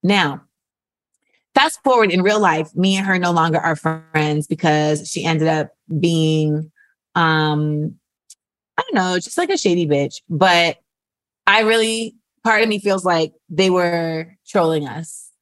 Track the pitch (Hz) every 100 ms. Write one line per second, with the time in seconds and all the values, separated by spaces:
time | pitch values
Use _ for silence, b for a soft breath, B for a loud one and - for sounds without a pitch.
0 | 185 202 156 135 _ _ _ _ _ _
1 | _ _ _ _ _ - 277 - 269 247
2 | 214 185 185 214 190 156 156 - 190 190
3 | 196 185 180 170 160 156 165 156 160 160
4 | 160 156 151 151 151 156 160 151 151 151
5 | - - 165 160 160 160 147 _ _ 156
6 | 175 165 156 156 151 151 156 b b b
7 | _ 180 165 156 156 151 151 151 151 -
8 | _ _ _ - _ _ _ - 508 277
9 | 180 180 - - 349 - 202 175 160 143
10 | 143 - _ 160 190 175 170 - _ _
11 | _ _ _ _ - 208 220 226 220 226
12 | 220 - _ _ 226 214 226 208 202 190
13 | 180 170 156 _ _ 165 190 180 175 170
14 | 165 160 165 _ - 202 165 160 143 113
15 | 165 - - _